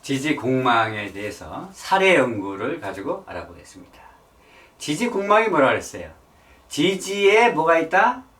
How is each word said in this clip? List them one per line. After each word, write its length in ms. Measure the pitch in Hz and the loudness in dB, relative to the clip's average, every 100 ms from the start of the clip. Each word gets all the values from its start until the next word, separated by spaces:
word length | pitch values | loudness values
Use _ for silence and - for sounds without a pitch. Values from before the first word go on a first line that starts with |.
지지 340 | - 135 151 139 | -4 -4 -2 -2
공망에 760 | 117 131 127 117 110 107 101 | 0 0 2 2 0 -4 -10
대해서 580 | 98 104 - - 87 185 | -8 -10 -10 -12 -12 -14
사례 420 | - - 190 190 160 | -14 -2 2 4 4
연구를 640 | 123 107 98 98 123 165 | 2 -2 -8 -6 -6 -6
가지고 440 | 101 95 123 190 - | -10 -10 -8 -8 -8
알아보겠습니다. 720 | 87 - - - 92 - - - _ _ _ _ - - _ | -14 -14 -18 -20 -20 -20 -20 -20 _ _ _ _ -20 -20 _
지지 300 | - 151 240 | -6 -2 -2
공망이 420 | 196 202 - 226 | -2 2 2 4
뭐라 200 | 165 131 | 2 2
그랬어요? 400 | 98 - - 80 - _ _ _ - _ | 0 -6 -12 -14 -18 _ _ _ -20 _
지지에 800 | 139 170 190 185 202 196 214 240 | -2 0 0 -6 2 4 6 4
뭐가 300 | - 165 165 | 4 2 2
있다? 440 | - 185 233 254 - | 2 2 2 0 -12